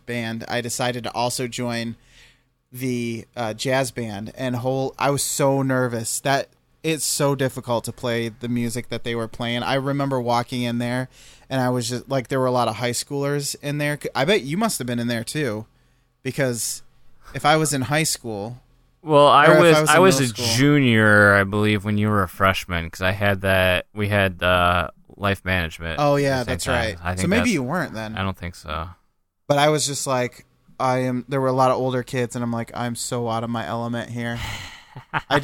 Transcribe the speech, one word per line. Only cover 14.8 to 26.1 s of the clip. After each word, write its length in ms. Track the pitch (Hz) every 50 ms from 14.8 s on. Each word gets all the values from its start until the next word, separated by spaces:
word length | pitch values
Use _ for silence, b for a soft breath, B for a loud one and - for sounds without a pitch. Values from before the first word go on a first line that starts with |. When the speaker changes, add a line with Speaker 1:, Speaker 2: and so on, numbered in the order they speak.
| 131
Speaker 1:
been 100 | 123 120
in 100 | 120 117 120
there, 140 | 120 113 113
too, 440 | - - 151 147 120 104 110 110 - _ _ _ _ _ _ _ _ _ _ -
because 580 | 131 - 147 135 127 120 113 - - - - - - _ - - - - - - - -
if 100 | 131 -
I 100 | 147 160
was 160 | 156 160 143
in 120 | 147 135 127
high 180 | 135 147 156 160
school 560 | - - - - 113 107 98 101 117 123 123 _ _ _ _ _ _ _ _
Speaker 2:
Well, 260 | - 156 151 143 143 139
I 180 | 120 139 147
Speaker 1:
or 60 | 165 156
if 60 | 156
Speaker 2:
was, 160 | 175 165 156
Speaker 1:
I 20 | 156
was 80 | 156 151
Speaker 2:
I 40 | 151
Speaker 1:
in 60 | 165 185
Speaker 2:
was 120 | 190 156
a 40 | 143 131
Speaker 1:
middle 120 | 120 104
school. 220 | 123 123 117 113
Speaker 2:
junior, 760 | 123 139 147 147 143 135 123 113 110 110 107 104 104 104 101 101
I 100 | 101 98
believe, 400 | 98 101 104 107 107 107 101 98
when 120 | 107 104
you 120 | 104 104 107
were 120 | 107 101
a 60 | 92
freshman, 640 | 85 - - 98 95 92 - - - 87 85 82 82
'cause 120 | - -
I 100 | 92 92
had 280 | 101 101 101 101 101 95
that, 440 | 98 95 95 92 92 92 90 90 - _ -
we 160 | 104 104 101
had, 340 | 104 101 95 95 87 87 87
uh, 460 | 90 90 90 87 87 90 87 78 - - - - - -
life 300 | - 101 98 98 - -
management 540 | 92 92 90 82 82 - - 82 82 78 -
Speaker 1:
Oh, 180 | 147 147